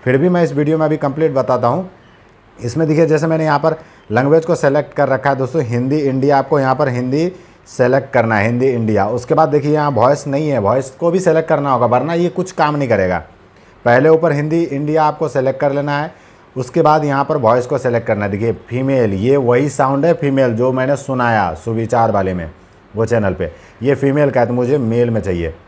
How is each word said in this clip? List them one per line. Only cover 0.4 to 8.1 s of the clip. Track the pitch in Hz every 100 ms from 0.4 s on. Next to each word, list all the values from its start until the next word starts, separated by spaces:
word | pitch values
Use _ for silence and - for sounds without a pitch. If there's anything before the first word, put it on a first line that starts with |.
इस | 170
वीडियो | 143 147 160
में | 156
अभी | 156
complete | 143 135 160
बताता | 135 127 127 117
हूँ। | 147 185 - - - - _ _ -
इसमें | 117 120 160
देखिए | 151 160
जैसे | 156 165
मैंने | 160 156
यहाँ | 143
पर | 160 151 - - -
language | 107 135 160 165
को | 165
select | 147 139 135
कर | - 139
रखा | 131 139
है | 135
दोस्तों, | 131 165
हिंदी | 117 120 131 151
India, | 139 131 139 139
आपको | 135 151
यहाँ | 131 131
पर | 147
हिंदी | 123 127 139 175 180 - - -
select | - 123 135 135